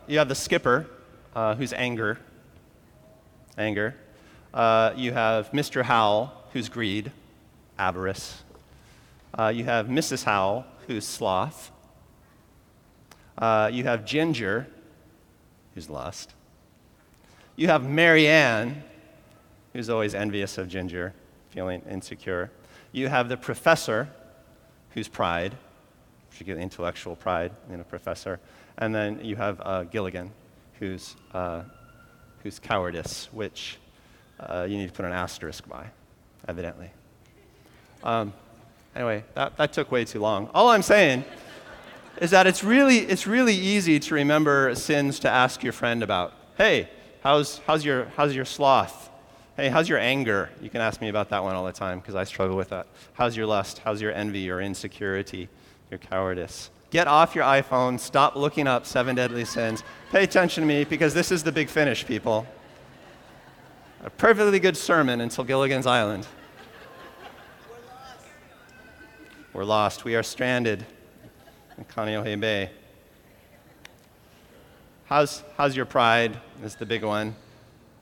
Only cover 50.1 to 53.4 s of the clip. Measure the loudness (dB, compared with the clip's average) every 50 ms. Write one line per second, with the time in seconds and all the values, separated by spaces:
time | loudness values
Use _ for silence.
50.1 | 2 2 0 0 0 0 -2 -4 -8 -14 -12 -8 -4 -2 -2 -2 -2 -4 -4 -2
51.1 | -2 -2 -2 0 -2 -2 -2 -2 -4 -4 -4 -6 -6 -6 -6 -6 -6 -8 -10 -6
52.1 | -6 -6 -6 -4 -4 -2 -2 0 0 -2 -4 -4 -8 -10 -10 -14 -18 -20 -20 -12
53.1 | -4 -2 -2 -2 0 -2